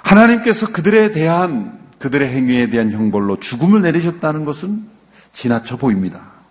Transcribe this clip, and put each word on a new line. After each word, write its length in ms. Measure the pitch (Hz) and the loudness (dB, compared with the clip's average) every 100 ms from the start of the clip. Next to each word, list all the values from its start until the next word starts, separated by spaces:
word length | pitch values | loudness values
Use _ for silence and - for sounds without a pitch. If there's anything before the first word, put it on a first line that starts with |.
하나님께서 680 | - 202 233 233 233 214 220 | 6 6 6 4 0 -2 -2
그들에 400 | - 175 214 214 | -2 2 4 2
대한, 680 | 165 160 170 180 127 92 - - _ | 2 0 0 0 -4 -8 -14 -20 _
그들의 280 | 135 139 135 | -4 -2 0
행위에 420 | 131 127 123 120 | 0 0 0 0
대한 220 | 117 110 | 0 -2
형벌로 480 | 104 110 101 101 95 | 0 -2 0 -2 -4
죽음을 420 | - 123 170 214 | -6 -2 2 4
내리셨다는 640 | 175 160 170 170 156 151 | 2 0 -2 -4 -6 -4
것은 420 | 147 147 185 214 214 _ _ _ _ | -6 -8 -8 -8 -10 _ _ _ _
지나쳐 460 | - 123 117 117 123 | -8 -2 -2 -4 -4
보입니다. 560 | 135 98 92 - - - _ | -2 0 -4 -8 -20 -20 _